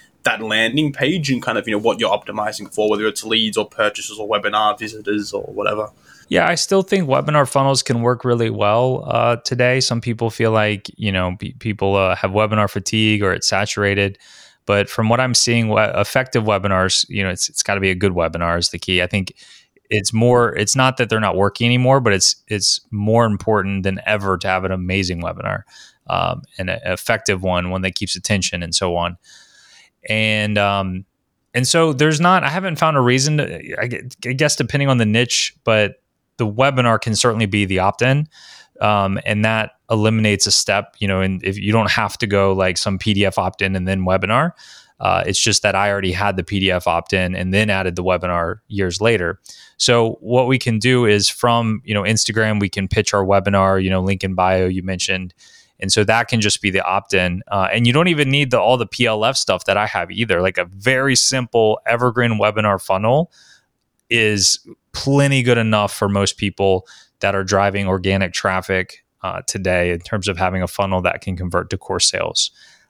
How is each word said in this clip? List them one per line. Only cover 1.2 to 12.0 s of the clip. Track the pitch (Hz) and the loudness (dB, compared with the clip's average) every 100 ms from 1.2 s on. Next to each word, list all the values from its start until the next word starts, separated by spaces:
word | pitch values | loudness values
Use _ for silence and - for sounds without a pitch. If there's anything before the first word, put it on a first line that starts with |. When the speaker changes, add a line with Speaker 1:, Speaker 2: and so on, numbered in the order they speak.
| 139 | -2
Speaker 1:
and | 123 | -2
kind | 120 110 | -2 -2
of, | 107 | -2
you | |
know, | 107 | 0
what | 110 - | 0 0
you're | 113 | 0
optimizing | 104 - 104 107 104 101 | 0 -2 -6 -6 -8 -8
for, | - 107 | -2 0
whether | 104 107 | 0 -2
it's | 104 | -4
leads | 110 113 110 107 | -4 -2 -2 -2
or | 104 | -4
purchases | - 104 104 104 107 | -2 -2 -4 -10 -10
or | 104 | -4
webinar | 104 104 107 107 101 | -2 0 0 0 -2
visitors | 107 110 101 107 98 | -6 -8 -6 -4 -4
or | 101 | -8
whatever? | - 104 101 104 107 - _ - - | -8 -4 -2 -2 -6 -12 _ -20 -4
Speaker 2:
Yeah, | - 170 | 0 2
I | 170 | 0
still | - 196 | 0 0
think | 190 196 156 | 2 0 0
webinar | 135 139 151 135 | 0 2 2 2
funnels | 139 135 135 | 2 2 0
can | - 120 | 0 0
work | 117 123 | 0 0
really | 127 120 113 | 0 0 0
well, | 107 101 113 127 127 - | 0 2 2 2 0 -2
uh, | 117 117 117 | 0 2 0
today. | - 123 123 131 | -2 0 2 2
Some | - 117 | 0 -2
people | 120 113 117 | -4 -4 -4
feel | - 113 | 0 0
like, | 110 104 101 - - | 2 2 -2 -8 -6
you | 107 | -2
know, | 95 90 90 | 0 -2 -4
pe-, | 104 | -10
people, | - 110 101 98 | -10 -8 -2 0
uh, | 98 | 2